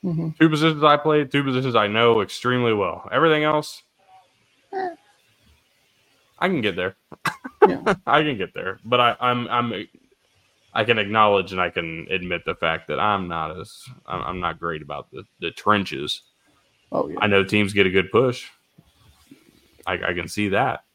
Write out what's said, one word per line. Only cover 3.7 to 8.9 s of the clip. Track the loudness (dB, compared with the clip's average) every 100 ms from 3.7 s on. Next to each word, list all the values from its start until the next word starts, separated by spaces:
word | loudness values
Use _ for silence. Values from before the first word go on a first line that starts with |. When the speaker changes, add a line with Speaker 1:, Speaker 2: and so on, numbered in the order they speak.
| -14 _ _ _ -20 _ _ _ _ _
Speaker 1:
Eh. | -8 -8 -8 _ _ _ _ _ _ _ _ _ _ _ _ _ _
Speaker 2:
I | -2
can | 0
get | -2 -2
there. | -4 -6 _ -8
<laughs> | -8 -8 -18 _ 2
Speaker 1:
Yeah. | 2 -2 -4 0
Speaker 2:
I | 2
can | 2 -4
get | -6
there, | -8 -10 -10
but | -2